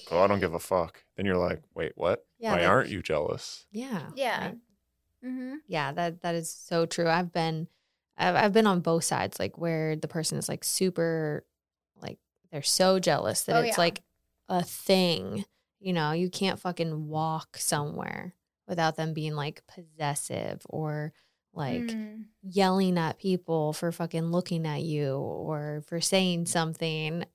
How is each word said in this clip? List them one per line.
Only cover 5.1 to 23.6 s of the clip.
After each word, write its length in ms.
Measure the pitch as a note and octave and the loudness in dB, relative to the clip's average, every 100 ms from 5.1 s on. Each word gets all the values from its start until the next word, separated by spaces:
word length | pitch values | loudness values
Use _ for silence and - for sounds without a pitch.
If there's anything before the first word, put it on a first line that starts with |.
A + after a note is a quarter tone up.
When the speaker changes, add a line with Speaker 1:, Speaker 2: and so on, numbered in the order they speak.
| _ | _
Speaker 3:
Mm-hmm. 320 | B3 B3+ B3+ D4 - | -10 -8 -8 -12 -6
Speaker 2:
Yeah, 240 | E3+ C#3+ | -4 -4
that, 300 | E3+ F3 E3+ | -2 -4 -4
that 120 | F3 | -4
is 160 | E3+ E3 | -4 -6
so 380 | - - E3+ E3 | -10 -4 0 0
true. 200 | - E3+ | 0 2
I've 240 | E3 F3+ | 2 0
been, 360 | F3 E3 D#3+ E3 _ _ _ _ - | -2 -2 -2 -6 _ _ _ _ 0
I've, 180 | F3+ F3 | 2 4
I've 180 | G#3 | 6
been 120 | G3+ G#3+ | 6 6
on 140 | F3+ | 4
both 220 | E3 E3 | 4 2
sides, 340 | - - F#2+ - | 2 0 -2 -2
like, 160 | G2+ - | -4 -2
where 360 | E3 D#3+ D#3 D#3 | -2 0 0 -2
the 120 | D#3 | -4
person 320 | E3+ D#3 D3+ | -4 -2 -4
is, 100 | - | -4
like, 140 | D3+ | -6
super, 840 | - - F#3 F3+ E3 D#3+ D#3 D3 - _ _ _ _ _ | -2 0 0 2 0 0 -2 -4 -8 _ _ _ _ _
like, 160 | - - _ _ _ | -14 -14 _ _ _
they're 120 | D3+ | -6
so 340 | - - F#3 F#3+ | 0 4 6 6
jealous 460 | F3 D3 G#2 - | 4 2 2 0
that 120 | - A#3 | 2 2
Speaker 3:
Oh, 40 | |
Speaker 2:
it's, 180 | A#3+ - | 4 4
Speaker 3:
yeah. 40 | |
Speaker 2:
like, 180 | A3+ A3 _ _ _ _ - | 2 0 _ _ _ _ -4
a 140 | F#3 | -2
thing. 800 | F3 - - F#3+ F3+ E3 - - G3 _ _ _ | -2 -2 4 6 6 2 -2 -6 -8 _ _ _
You 100 | G3 | -2
know, 220 | F3 D3+ | 0 2
you 160 | E3 F3+ | 2 0
can't 280 | - G3 - | 0 0 0
fucking 520 | F#3 E3+ E3 D#3 D3+ | -4 -2 -2 -4 -4
walk 480 | D#3 D#3+ D#3+ - - | -2 0 -2 -4 -6
somewhere 760 | - D#3 D3 - - - F3+ - _ _ - | 0 0 -2 -6 -8 -8 -10 -14 _ _ -6
without 300 | F3 D#3+ D#3 | 0 0 0
them 180 | D#3+ | -2
being, 220 | D#3 D#3 D3+ | -2 -4 -4
like, 260 | C#3+ - - | -6 -8 -16
possessive 920 | - E3 D#3 D3 D3 - - - - - | -20 -16 -6 -4 -2 -4 -4 -6 -8 -8
or, 420 | - D#3 D3+ D3+ - _ _ _ | -6 -4 -4 -6 -10 _ _ _
like, 300 | D#3+ C#3 A#3+ | -8 -4 -4
Speaker 3:
Mm. 460 | A#3 A3+ G#3+ G#3+ G#3+ _ | -4 -6 -8 -12 -16 _
Speaker 2:
yelling 540 | F#3+ F#3 F#3+ F#3+ F#3+ F3 | -4 2 4 4 4 2
at 200 | D#3+ - | 0 -2
people 540 | G3 F3+ - E3 | 0 -2 0 0